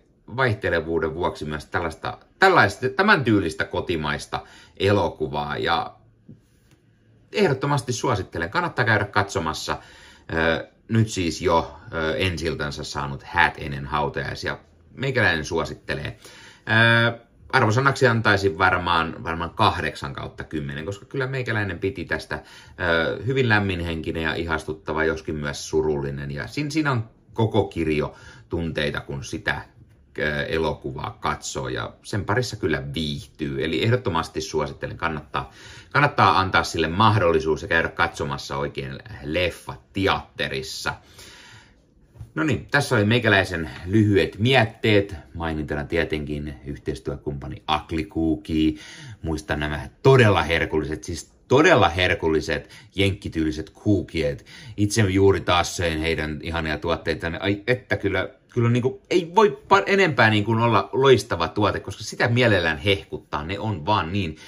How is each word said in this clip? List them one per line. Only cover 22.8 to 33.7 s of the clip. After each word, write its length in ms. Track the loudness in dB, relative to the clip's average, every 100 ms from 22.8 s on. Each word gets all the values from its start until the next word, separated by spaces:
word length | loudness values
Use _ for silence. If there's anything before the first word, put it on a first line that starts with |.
| 0 2 2 -2 -2
hyvin 240 | 0 2
lämminhenkinen 720 | 2 2 -2 -4 -4 -4 -4
ja 100 | -2
ihastuttava, 720 | -2 -2 -4 -4 -10 -6 -2
joskin 320 | 0 -2 -4 -6
myös 340 | -6 -6 -2
surullinen. 640 | 0 0 0 -4 -6 -8
Ja 160 | -8 -8
siin-, 240 | -6 -2
siinä 200 | 0 0
on 180 | 0 -4 _ _
koko 300 | -2 0 2
kirjo 520 | 0 -2 -2 0 -2 -6 -20 -20 -8
tunteita, 520 | -4 -4 -2 -4 -4
kun 220 | -8 -10
sitä, 380 | -8 -8 -6 -6 -8 -20 -20 _ _ -6
ö, 240 | -2 -2
elokuvaa 760 | -2 -2 -2 -4 -8 -8 -10 -6
katsoo, 480 | -6 -6 -6 -8 -6
ja 260 | -6 -8 -12
sen 220 | -8 -4 -2
parissa 300 | -2 -2 -2
kyllä 380 | -2 -2 -4
viihtyy. 720 | -6 -4 -6 -10 -8 -6 -4
Eli 200 | -2